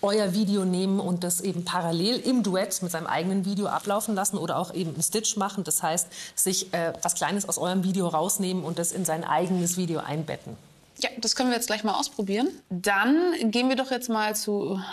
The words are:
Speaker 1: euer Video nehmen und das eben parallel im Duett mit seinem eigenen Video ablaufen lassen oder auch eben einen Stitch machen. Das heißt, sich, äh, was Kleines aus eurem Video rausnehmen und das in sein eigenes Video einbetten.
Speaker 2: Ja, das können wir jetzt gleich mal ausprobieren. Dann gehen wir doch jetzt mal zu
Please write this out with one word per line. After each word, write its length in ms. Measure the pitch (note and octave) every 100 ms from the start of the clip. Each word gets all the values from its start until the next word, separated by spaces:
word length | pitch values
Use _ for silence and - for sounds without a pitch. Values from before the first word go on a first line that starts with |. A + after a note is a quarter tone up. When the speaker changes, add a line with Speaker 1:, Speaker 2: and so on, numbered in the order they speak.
Speaker 1:
euer 300 | G3+ G#3+ G3+
Video 300 | F#3 G#3 G3+
nehmen 340 | F#3 F3+ F#3+ G3
und 240 | G3 F3+
das 180 | F3 F3
eben 240 | G3+ F3
parallel 540 | F3 F3+ E3+ E3+ F#3+ B3
im 240 | - B3+
Duett 400 | G3+ F#3 G3 -
mit 80 | F3
seinem 160 | E3 E3
eigenen 380 | C3+ F3 F#3+
Video 220 | F#3 G3 G3+
ablaufen 480 | D3+ - G3+ G#3+ G3+
lassen 200 | G3 G3+
oder 220 | D#3+ C#3
auch 160 | F3
eben 200 | - F3
einen 80 | C3+
Stitch 320 | E3 G#3+ A3 -
machen. 260 | G3+ G3+
Das 180 | F3 -
heißt, 240 | E3+ E3+ - - -
sich, 400 | - - F#3 -
äh, 180 | F3 E3 -
was 120 | F3+
Kleines 340 | - D3+ G3 F#3+
aus 80 | E3
eurem 280 | E3 F#3+
Video 240 | F#3 F#3+ F3
rausnehmen 560 | D#3 F3 - F#3+ F#3
und 160 | D3+ E3+
das 100 | E3+
in 140 | -
sein 180 | F3 D#3
eigenes 540 | - D3 F3 F#3 E3+ F3+
Video 240 | F3 D#3+
einbetten. 560 | - D3 D#3 C3+ - A2+ - - - -
Speaker 2:
Ja, 120 | B3 -
das 180 | A#3 -
können 140 | B3+
wir 60 | A#3+
jetzt 120 | A#3+
gleich 160 | G#3+
mal 100 | G#3+
ausprobieren. 540 | G3+ D4 - G3 G3+ C#4+ F#4 -
Dann 640 | F3+ G3 G3 A3 D4+ F4+ E4+ A3+
gehen 160 | A3+ B3+
wir 80 | C4
doch 160 | C4
jetzt 160 | B3 B3
mal 260 | A3 G#3+
zu 460 | G#3+ - G3+ - F#3+ F#3